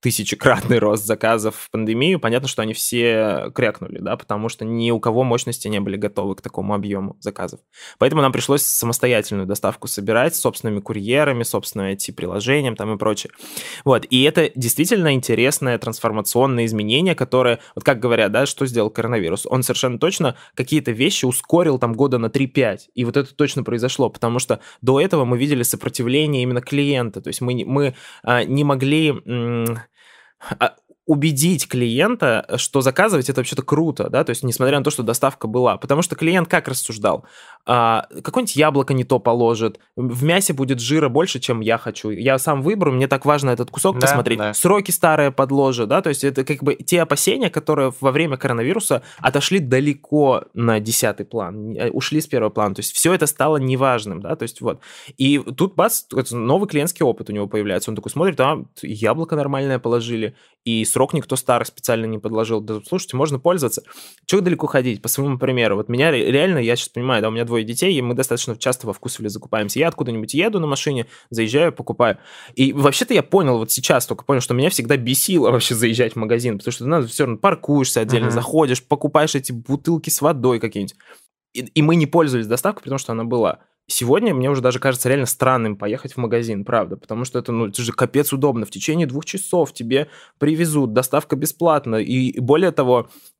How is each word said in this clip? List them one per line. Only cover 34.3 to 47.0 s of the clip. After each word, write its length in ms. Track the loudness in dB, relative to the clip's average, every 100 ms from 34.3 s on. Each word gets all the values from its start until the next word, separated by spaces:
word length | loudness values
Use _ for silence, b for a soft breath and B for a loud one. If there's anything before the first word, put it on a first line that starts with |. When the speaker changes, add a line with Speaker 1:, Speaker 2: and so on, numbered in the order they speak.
Speaker 1:
есть 120 | -2
несмотря 340 | -4 0 2 2
на 60 |
то, 60 | 0
что 120 | -2
доставка 440 | -2 0 0 -2 -4
была. 300 | 2 2 0
Потому 240 | 0 0
что 120 | 0
клиент 340 | 0 2 2 2
как 200 | 0 0
рассуждал? 560 | -6 -6 -2 0 0 B B B B 0
А, 400 | 2 4 2 -2 -10
какое-нибудь 340 | -4 -2 -2 4
яблоко 380 | 4 4 2
не 100 | 0
то 140 | 2 2
положит, 600 | 2 4 4 2 -2 -4 _ -6
в 260 | -6 0
мясе 280 | 2 2 2
будет 280 | -2 -2 -2
жира 280 | 0 2 2
больше, 320 | 2 0 -2
чем 200 | -4 -2
я 180 | 0 0
хочу. 320 | -2 -8 -8
Я 280 | -2 0 2
сам 240 | 2 0
выберу, 300 | 0 0 0
мне 160 | 2 0
так 160 | 0
важно 260 | 2 2 2
этот 200 | -2 -4
кусок 260 | 0 0 2
Speaker 2:
Да, 60 |
Speaker 1:
посмотреть. 360 | 2 4 2 0
Speaker 2:
да. 160 | -2
Speaker 1:
Сроки 360 | 0 2 2 2
старые 400 | 0 2 4 2
подложат, 560 | 2 0 2 2 2 0
да, 120 | 0
то 60 | 0
есть 160 | 0
это 200 | -2 -2
как 180 | -2 -2
бы 140 | -2 -2
те 260 | 0 0